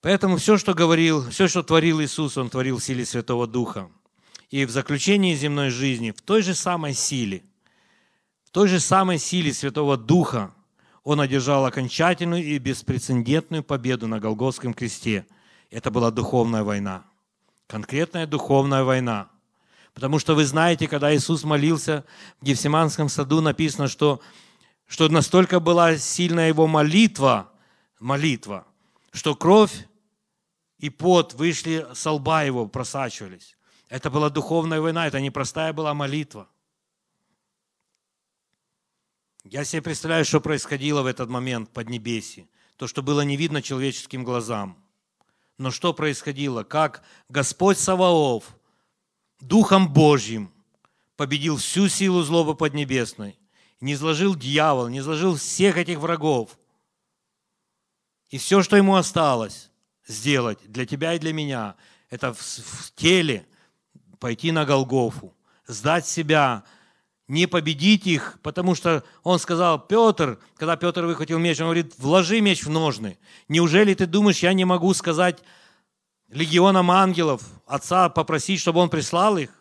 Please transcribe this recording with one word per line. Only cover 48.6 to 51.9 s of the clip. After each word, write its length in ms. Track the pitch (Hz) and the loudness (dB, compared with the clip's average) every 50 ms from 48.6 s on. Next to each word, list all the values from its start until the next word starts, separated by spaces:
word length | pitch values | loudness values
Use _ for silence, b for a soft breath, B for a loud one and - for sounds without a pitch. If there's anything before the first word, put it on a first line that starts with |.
| _ _ _ _ _ _ _ _ _ _ _ _ _ _ _ _ | _ _ _ _ _ _ _ _ _ _ _ _ _ _ _ _
Духом 520 | - 127 165 220 214 - 196 190 190 165 139 | -6 2 4 4 6 6 6 4 4 6 6
Божьим 600 | 147 156 151 147 135 104 107 113 110 104 90 _ _ _ _ _ _ _ _ _ _ _ _ _ | 6 8 8 6 4 0 -4 -6 -8 -8 -10 _ _ _ _ _ _ _ _ _ _ _ _ _
победил 400 | _ 151 135 139 147 143 165 151 | _ -6 -4 -4 -2 -2 -2 -2
всю 320 | 131 - - - 180 202 | -2 -4 -4 0 2 2
силу 340 | 190 | 2